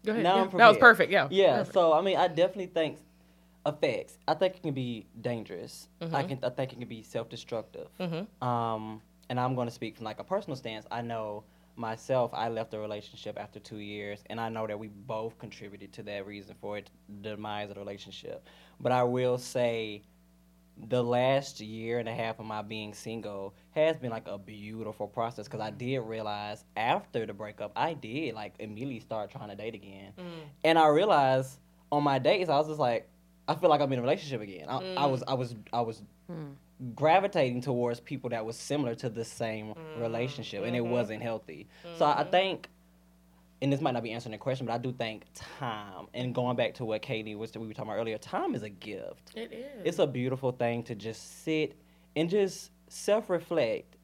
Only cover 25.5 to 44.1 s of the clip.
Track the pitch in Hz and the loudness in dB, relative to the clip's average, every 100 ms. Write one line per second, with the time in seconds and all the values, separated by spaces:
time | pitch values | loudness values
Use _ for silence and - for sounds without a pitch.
25.5 | 110 110 98 123 135 113 110 107 104 104 | -6 -6 -6 -2 -2 -4 -6 -4 -4 -6
26.5 | 107 - 104 117 185 - 120 107 101 107 | -10 -8 0 2 2 0 -4 -4 -8 -12
27.5 | - 104 - 151 151 113 131 147 110 104 | -8 -8 -2 -2 -2 -8 -6 -6 -6 -12
28.5 | - 107 107 139 117 - 110 101 - 104 | -12 -12 -8 -8 -8 -8 -6 -6 -10 -12
29.5 | 101 107 110 98 95 98 - 175 165 147 | -8 -8 -10 -16 -18 -18 -14 -12 -12 -16
30.5 | 139 156 165 156 147 208 156 135 131 131 | 0 6 8 8 8 6 6 6 4 2
31.5 | - _ _ _ 147 147 135 139 196 175 | -10 _ _ _ 2 4 4 4 4 4
32.5 | 143 156 151 127 113 - _ _ _ - | 2 2 2 2 2 -4 _ _ _ -4
33.5 | 156 175 147 139 131 123 165 151 123 104 | 2 6 6 4 2 2 0 -2 -8 -8
34.5 | 90 73 131 185 185 143 131 120 131 123 | -12 -6 -6 -4 0 2 2 0 -2 -2
35.5 | 113 - 120 113 110 101 _ - 165 147 | -8 -4 -2 -2 -4 -16 _ -14 -12 -12
36.5 | 139 _ - 131 113 151 185 196 180 131 | -14 _ -12 -10 2 6 6 4 2 2
37.5 | 123 131 123 120 120 - 135 123 117 110 | 2 0 0 0 -2 -6 -6 -4 -4 -4
38.5 | 117 - 147 127 113 123 110 113 - 113 | -8 -2 0 0 -2 -6 -6 -8 -4 -4
39.5 | 110 107 107 156 117 117 113 127 131 107 | -4 -8 -10 -12 -4 -2 -2 -4 -4 -8
40.5 | 101 110 123 117 120 110 107 117 113 - | -4 -2 0 0 0 0 -4 -4 -6 -8
41.5 | 76 - - 170 170 151 135 151 180 190 | -16 -18 -18 -16 2 2 4 4 4 2
42.5 | 170 - _ _ _ _ _ _ _ _ | -4 -10 _ _ _ _ _ _ _ _
43.5 | _ 139 139 151 123 113 | _ 0 2 0 -2 -4